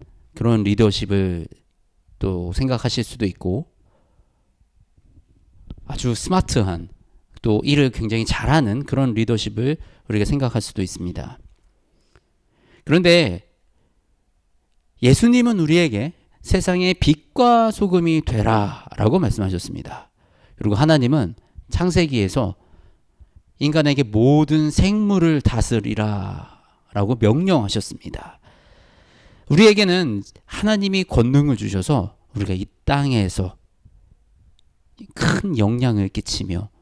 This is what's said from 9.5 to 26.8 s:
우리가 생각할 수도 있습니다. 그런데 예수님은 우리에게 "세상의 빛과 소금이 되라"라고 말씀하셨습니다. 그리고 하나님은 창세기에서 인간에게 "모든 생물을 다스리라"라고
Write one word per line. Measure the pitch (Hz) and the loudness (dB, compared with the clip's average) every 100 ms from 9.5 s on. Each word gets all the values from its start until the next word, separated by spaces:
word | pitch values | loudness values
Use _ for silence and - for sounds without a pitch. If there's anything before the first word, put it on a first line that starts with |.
| 107 127 156 - - - | -6 -4 -6 -10 -20 -6
우리가 | 107 101 | -2 0
생각할 | 143 127 110 | 0 -2 -2
수도 | - - | -6 -6
있습니다. | 92 - 87 82 69 - - _ _ _ _ _ _ _ _ _ _ _ _ _ | -6 -6 -10 -10 -12 -16 -20 _ _ _ _ _ _ _ _ _ _ _ _ _
그런데 | - 165 175 170 135 87 - _ _ _ _ _ _ _ _ _ _ _ _ _ _ - | 0 2 6 4 4 -2 -12 _ _ _ _ _ _ _ _ _ _ _ _ _ _ -2
예수님은 | 123 135 233 247 240 208 | 4 6 6 4 2 0
우리에게 | 156 170 165 101 143 - _ _ | 2 2 2 0 -4 -8 _ _
"세상의 | - 185 180 180 180 | -2 -2 0 0 0
빛과 | 185 - 160 _ - 240 233 226 | 0 2 0 _ 0 4 4 2
소금이 | 214 202 180 165 160 | 0 0 0 2 0
되라"라고 | - 113 107 110 101 - - - 107 180 | -2 -2 0 0 0 -6 -16 -2 0 2
말씀하셨습니다. | 139 - 95 90 - 80 - - - _ _ _ _ - | 0 -2 -4 -4 -8 -12 -14 -18 -20 _ _ _ _ -6
그리고 | 107 101 | -2 0
하나님은 | 151 156 120 151 90 - _ - - | 4 4 2 0 -2 -8 _ -20 -6
창세기에서 | - 180 170 165 123 98 139 107 - _ _ - _ _ _ - - _ - | -2 0 0 0 0 -2 -2 -4 -6 _ _ -20 _ _ _ -20 -20 _ -6
인간에게 | 143 156 147 139 | -2 2 2 2
"모든 | 120 107 123 147 151 156 151 | 0 2 4 4 4 2 0
생물을 | - 190 214 208 196 165 151 | 2 2 2 2 2 2 2
다스리라"라고 | - 117 110 117 110 107 107 101 98 92 - _ _ _ | 0 0 0 -2 -2 -4 -2 -4 -6 -10 -16 _ _ _